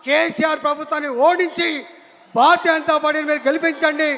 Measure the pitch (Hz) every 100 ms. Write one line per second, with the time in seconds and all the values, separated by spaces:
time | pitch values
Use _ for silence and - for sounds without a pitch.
0 | 262 302 330 - 311 311 302 294 311 302
1 | 294 240 302 359 349 339 339 294 - -
2 | - _ _ 226 277 - 349 320 330 302
3 | 302 302 302 302 262 320 330 311 320 294
4 | 311